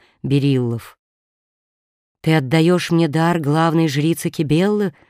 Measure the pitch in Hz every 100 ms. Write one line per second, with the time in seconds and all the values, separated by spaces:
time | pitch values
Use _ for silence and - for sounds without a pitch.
0 | _ _ 135 139 139 131 120 117 - -
1 | _ _ _ _ _ _ _ _ _ _
2 | _ _ 160 160 131 160 160 180 - 170
3 | 165 156 165 170 143 160 165 160 160 139
4 | 156 165 170 - 147 151 196 208 196 -